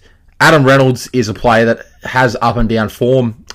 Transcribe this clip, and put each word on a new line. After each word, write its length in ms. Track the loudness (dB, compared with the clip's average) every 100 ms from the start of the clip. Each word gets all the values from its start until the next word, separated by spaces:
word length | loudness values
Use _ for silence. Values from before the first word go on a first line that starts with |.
| _ _ _ -2
Adam 240 | 2 4
Reynolds 440 | 4 4 2 -2 -4
is 160 | -4 -4
a 60 |
player 320 | -2 0 2 2
that 200 | -2 -6 _
has 340 | -8 -2 -2 -2
up 160 | -2 -2
and 120 | -2
down 200 | -2 -4
form, 560 | -4 0 0 0 -6 -14